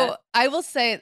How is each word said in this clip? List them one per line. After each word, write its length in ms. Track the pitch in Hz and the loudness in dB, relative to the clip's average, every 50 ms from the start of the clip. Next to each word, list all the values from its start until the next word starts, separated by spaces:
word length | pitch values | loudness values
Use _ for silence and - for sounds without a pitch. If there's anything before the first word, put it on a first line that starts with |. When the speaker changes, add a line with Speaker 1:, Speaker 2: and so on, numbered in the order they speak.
| 254 | 2
Speaker 1:
yet. 100 | 240 - - _ _ | 0 -2 -8 _ _
Speaker 2:
I 160 | - 233 254 269 | 0 2 2 2
will 140 | 285 339 | 0 -2
say, 360 | - - - 269 240 233 214 - | -4 -4 -2 -2 0 0 -2 -4